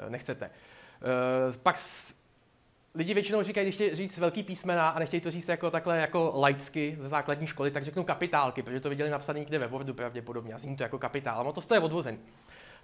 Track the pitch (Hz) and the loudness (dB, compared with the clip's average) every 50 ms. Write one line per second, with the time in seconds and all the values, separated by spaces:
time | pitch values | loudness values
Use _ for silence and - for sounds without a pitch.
0 | - 107 117 127 - - 127 - 104 82 - - - - - - - - - - | -10 -8 -8 -8 -6 -6 -6 -6 -6 -10 -12 -18 -20 -20 -20 -20 -20 -20 -14 -6
1 | - 123 127 127 127 127 127 131 131 131 120 117 - 180 175 - - - - - | -2 0 0 2 2 2 2 2 2 0 0 2 2 2 2 2 -4 -12 -12 -14
2 | - - - _ _ _ _ _ _ _ _ _ _ _ _ _ _ _ - 160 | -16 -16 -18 _ _ _ _ _ _ _ _ _ _ _ _ _ _ _ -4 -2
3 | 165 180 208 202 202 196 214 214 190 190 202 208 196 196 185 196 208 196 156 160 | 0 2 2 2 2 2 2 2 2 2 2 2 2 2 2 2 2 2 2 0
4 | 196 190 - 170 175 170 170 214 202 - 185 - - 180 175 175 160 160 165 160 | -4 -4 -2 2 2 2 2 0 -4 -4 -6 -6 0 2 4 6 6 6 4 2
5 | 160 139 180 170 170 170 156 175 165 - 170 165 175 165 160 165 160 180 170 165 | 0 0 0 0 0 0 -4 -4 0 -2 0 0 0 0 0 0 2 2 2 4
6 | 156 156 - 175 165 160 - 139 139 139 143 139 - - - 156 147 147 160 151 | 2 2 2 2 2 4 4 6 6 6 4 2 -2 -6 -4 -2 -2 -2 -4 -6
7 | 135 139 151 147 139 - 143 147 160 156 - - 139 143 143 147 139 147 143 185 | -6 -2 -2 0 0 0 -2 -2 -2 -6 -2 0 -2 0 0 -2 -4 -4 -4 -2
8 | 175 - 147 - 175 175 165 147 139 127 123 - 117 - 127 135 135 147 143 139 | 0 0 0 0 0 2 2 4 2 2 0 -2 -6 -4 -4 -4 -2 -2 -2 0
9 | 151 151 147 143 - - 147 151 147 143 151 151 123 113 123 135 135 135 123 - | 0 0 -2 -2 -2 -4 -4 -4 -4 -2 -2 -2 -2 -2 -4 -6 -6 -6 -6 -4
10 | 123 120 117 120 117 120 120 117 113 113 110 117 117 131 139 135 127 113 147 127 | -4 -6 -6 -6 -8 -6 -8 -8 -6 -8 -10 -10 -8 -8 -4 -4 -4 -4 -4 -4
11 | - 120 - 143 139 127 113 113 123 139 151 185 160 - 233 202 160 156 156 175 | -4 -4 -4 -2 -2 -2 -2 -2 -2 -2 -4 -4 2 4 4 6 6 4 0 0
12 | 151 127 110 - - - - - - - - - - - - - | -2 -4 -6 -8 -12 -20 -20 -20 -20 -20 -20 -20 -20 -20 -20 -12